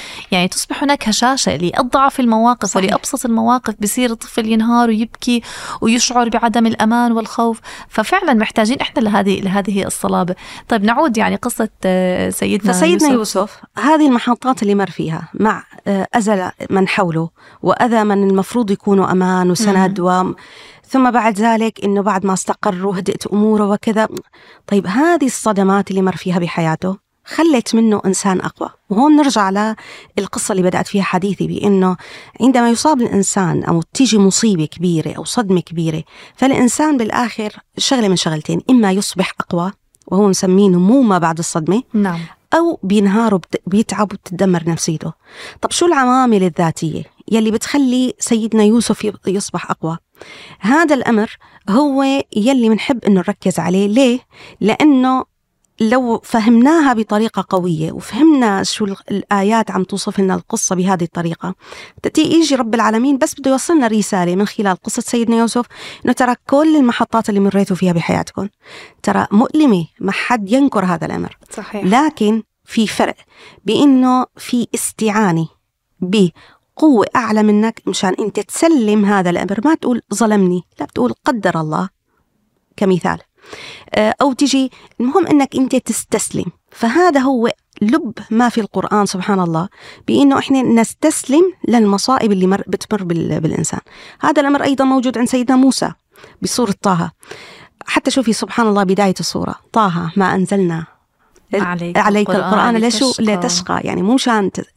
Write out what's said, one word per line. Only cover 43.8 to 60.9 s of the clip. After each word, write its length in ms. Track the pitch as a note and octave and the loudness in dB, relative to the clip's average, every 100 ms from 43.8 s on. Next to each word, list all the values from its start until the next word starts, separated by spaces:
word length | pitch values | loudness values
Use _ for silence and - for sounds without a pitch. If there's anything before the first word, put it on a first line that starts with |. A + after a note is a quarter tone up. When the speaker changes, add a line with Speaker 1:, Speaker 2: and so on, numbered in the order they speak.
| A3+ F#3+ G#3 | -2 -2 -4
Speaker 2:
وبتتدمر 500 | G3 - E3 F#3+ F3 D#3+ | -6 -10 -2 0 0 -2
نفسيته. 460 | E3 - D#3+ E3 - _ - - - | -4 -4 -6 -8 -14 _ -20 -20 -8
طب 100 | - | -6
شو 140 | - F4 | 0 0
العوامل 580 | D4 B3+ B3+ B3+ G#3 | 2 2 2 2 2
الذاتية 600 | F#3 E3 E3 - D#3+ E3 D#3+ _ - | 2 0 -2 -2 -6 -6 -12 _ -4
يلي 200 | A3+ A3 | 0 0
بتخلي 640 | G#3+ - C#4+ C4 B3 B3+ - | -2 -2 0 2 0 -2 -4
سيدنا 440 | - A3+ A3 A3 | -2 -2 0 2
يوسف 420 | G#3 A#3 - G#3 G#3+ | 4 4 0 -2 -4
يب-، 220 | F#3+ - | -6 -4
يصبح 440 | G3 - F3+ - | -4 -4 -8 -6
أقوى؟ 260 | D#3 D#3+ E3 _ - - - - - | -6 -6 -8 _ -20 -20 -20 -20 -6
هذا 360 | G3 D4 D#4+ C#4 | 0 2 2 0
الأمر 420 | - A3 A3 - _ _ - | 2 0 -2 -8 _ _ -2
هو 340 | G#3+ D4 C4+ C4+ C#4 - A3 | 0 2 0 0 0 -2 -2
يلي 340 | A3 C4+ A3+ | 2 2 2
منحب 360 | G#3+ - B3 - | 2 0 -2 2
إنه 140 | F#3+ | 2
نركز 400 | F3 G3+ F#3+ F3 | 0 -2 -2 -2
عليه. 280 | E3 F#3 G3+ | 0 0 2
ليه؟ 320 | A3 C4 B3 - - - - | 2 2 0 -6 -20 -20 -4
لأنه 760 | G3 - D4+ C4 B3+ C4 - _ _ _ _ - | -2 2 4 4 2 0 -4 _ _ _ _ -4
لو 400 | A3 B3+ B3 A3+ | 0 2 0 -2
فهمناها 720 | - A#3 G#3+ A#3 C4 E4 C#4 | 0 0 4 6 6 4 4
بطريقة 520 | A3+ G#3+ G#3 A3+ - F3+ | 2 0 -2 -2 -4 -2
قوية 420 | F#3+ F3+ D#3 D#3+ | -2 -2 -2 -4
وفهمنا 720 | - - G#3+ D#4+ C#4+ A#3 G3 | -8 -8 2 4 4 2 0
شو 220 | F#3+ - G#3 | -2 -4 -6
ال-، 100 | G3 - | -8 -8
الآيات 600 | G3+ - G3+ G3 A3+ G#3+ | -8 -2 0 2 2 0
عم 120 | F#3+ | -4
توصف 360 | F#3 G3 - G3+ | -4 -6 -4 0
لنا 160 | F#3+ F3+ | 0 -2
القصة 400 | - A3+ - F3+ | -6 -6 -2 -2
بهذه 280 | F#3 | 0